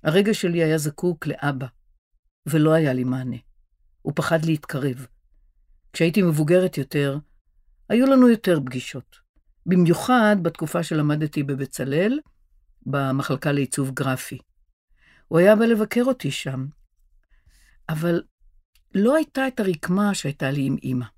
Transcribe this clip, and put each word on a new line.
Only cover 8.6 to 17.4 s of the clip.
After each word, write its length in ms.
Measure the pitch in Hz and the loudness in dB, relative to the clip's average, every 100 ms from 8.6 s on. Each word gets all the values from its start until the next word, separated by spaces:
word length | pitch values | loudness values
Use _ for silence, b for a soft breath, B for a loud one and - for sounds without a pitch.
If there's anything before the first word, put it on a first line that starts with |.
| 131 | 0
פגישות. 500 | 127 - 131 - _ _ _ _ _ - | -8 -10 -14 -16 _ _ _ _ _ 0
במיוחד 680 | 185 170 170 - 247 214 208 | 2 4 2 2 2 4 2
בתקופה 420 | 170 160 160 175 | -2 -6 -6 -4
שלמדתי 600 | 165 160 147 151 156 156 | -2 -2 0 0 -2 -4
בבצלאל, 760 | 143 135 139 - 131 143 196 277 - _ _ _ _ _ - | -4 -6 -6 -8 -4 0 0 -2 -8 _ _ _ _ _ -6
במחלקה 680 | 139 135 135 139 131 151 | -4 -2 -2 -2 -4 -2
לעיצוב 400 | 143 135 - 135 | -2 -2 -4 -6
גרפי. 460 | 131 131 131 - 127 _ _ _ _ _ b b b b | -4 -4 -4 -8 -16 _ _ _ _ _ b b b b
הוא 120 | 165 | 4
היה 160 | 185 214 | 6 6
בא 100 | 233 | 4
לבקר 380 | 226 214 240 247 | 2 0 0 0
אותי 260 | 254 143 | 0 -4
שם, 340 | 139 - 131 131 - _ _ _ _ _ _ | -6 -8 -8 -10 -12 _ _ _ _ _ _